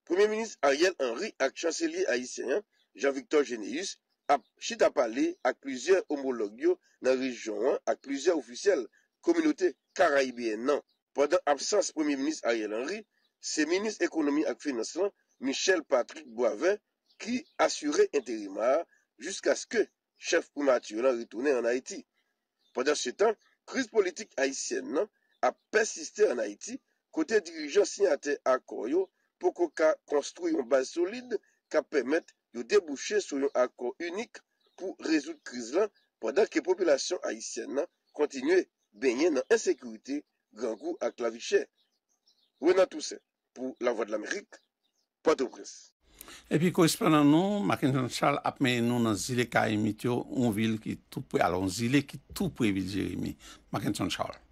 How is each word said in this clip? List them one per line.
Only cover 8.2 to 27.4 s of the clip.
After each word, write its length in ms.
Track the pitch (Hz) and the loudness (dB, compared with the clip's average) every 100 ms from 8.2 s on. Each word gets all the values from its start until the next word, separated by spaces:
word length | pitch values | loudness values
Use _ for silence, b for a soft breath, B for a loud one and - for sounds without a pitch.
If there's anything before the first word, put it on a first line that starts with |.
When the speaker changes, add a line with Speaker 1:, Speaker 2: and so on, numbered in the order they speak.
| 143 | 0
Speaker 1:
ofisyèl 480 | 165 120 120 196 180 110 _ _ _ | 0 -2 -4 0 0 -2 _ _ _
kominote 480 | - 170 156 151 180 135 _ | 0 2 2 2 0 -2 _
Karayibeyenn. 720 | - 175 143 135 120 120 107 127 | 2 4 4 2 -2 -4 -2 0
Nan 160 | 139 - _ _ - | 0 -2 _ _ 0
pandan 240 | 147 170 - | 2 2 2
absans 460 | 143 - 208 180 | 0 2 0 0
premye 240 | - 151 143 | 0 0 0
minis 240 | 139 156 | -2 -2
Aryèl 300 | - 117 107 107 | -2 0 -2 -4
Anri, 240 | 139 214 208 _ _ _ | -4 -8 -10 _ _ _
se 220 | - - 151 | -8 -2 0
minis 340 | 180 220 202 | 0 -2 -2
ekonomi 440 | 170 165 147 143 | -2 0 0 0
ak 160 | 156 123 | -2 -4
finans 360 | 147 123 110 151 | -4 -4 -6 -4
lan, 160 | 202 _ _ _ | -4 _ _ _
Michèl 420 | 123 131 - 185 | -6 -4 2 2
Patrik 440 | 143 131 117 - 143 | 2 0 0 -8 -16
Bwaven. 500 | 113 120 104 160 208 _ _ _ _ | 0 0 2 0 0 _ _ _ _
Ki 180 | - 247 - _ | -6 -6 -8 _
asire 500 | - - 151 156 202 | 0 0 -4 2 2
enterima 580 | 147 127 113 101 98 113 | 2 -2 -8 -6 -2 2
a 160 | 147 175 _ _ _ | 2 -2 _ _ _
jiskaske 600 | - 392 - - - 349 180 _ _ _ | -10 -4 0 0 -2 -2 -2 _ _ _
chèf 280 | - 170 - | -2 -2 -2
primatir 500 | - 143 123 - 107 | -2 2 2 0 0
lan 160 | 127 120 | 0 0
retounen 400 | 117 104 139 127 | -4 -4 0 0
ann 120 | 117 | 0
Ayiti. 300 | 131 - 196 - _ _ _ _ _ _ - | -2 -4 -14 -16 _ _ _ _ _ _ -4
Pandan 220 | 131 147 | 0 0
se 140 | 127 | -2
tan 240 | 113 208 214 _ _ - | 2 2 2 _ _ -8
kriz 200 | 240 247 | -4 -2
politik 420 | 220 185 170 - - | 2 0 -2 -12 -2
ayisyèn 560 | 135 135 - 113 107 | -2 -2 -4 -4 -2
nan 160 | 135 214 _ _ _ | -2 -2 _ _ _
ap 160 | 127 - _ | -2 -2 _
pèsiste 580 | 214 220 - 156 - 208 | 0 0 -4 -12 2 2
ann 140 | 120 | 2
Ayiti, 360 | 107 104 - 247 _ _ _ | -4 -6 -12 -14 _ _ _
kote 260 | - - - | -4 0 0